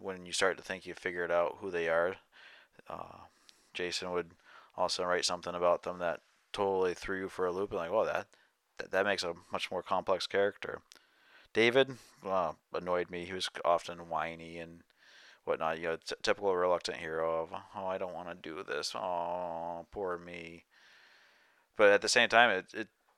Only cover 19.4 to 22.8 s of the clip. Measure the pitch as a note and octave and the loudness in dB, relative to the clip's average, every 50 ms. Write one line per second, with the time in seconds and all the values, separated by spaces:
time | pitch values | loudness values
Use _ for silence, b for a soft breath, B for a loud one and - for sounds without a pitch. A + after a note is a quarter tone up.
19.4 | F2+ F2 E2 E2 E2+ E2+ F2 E2+ E2 - - G#2+ G2 F2+ F2+ E2+ F2 F2 F2 F2 | -4 -4 -4 -6 -6 -6 -6 -8 -10 -12 -8 -6 -4 -4 -4 -6 -8 -12 -12 -12
20.4 | E2+ E2 E2+ E2 - b b b b b b b b b b b b b b b | -12 -14 -16 -18 -20 b b b b b b b b b b b b b b b
21.4 | b b b b b b b - G#2+ G2+ G2+ G2 - G#2 - B2+ A#2 G#2 A#2 A2+ | b b b b b b b 6 8 8 8 8 4 4 4 4 4 8 8 8
22.4 | B2 A#2 G2 F#2 F#2 - - G#2+ | 8 8 6 2 -2 -4 -8 -10